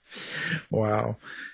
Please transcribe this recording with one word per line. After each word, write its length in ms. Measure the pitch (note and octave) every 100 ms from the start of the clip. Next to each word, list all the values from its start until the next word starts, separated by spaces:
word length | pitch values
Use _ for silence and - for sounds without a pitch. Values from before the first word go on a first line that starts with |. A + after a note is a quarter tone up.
| - - - - - D#3+ -
Wow. 460 | - G#2+ G#2+ A2+ A2 - - -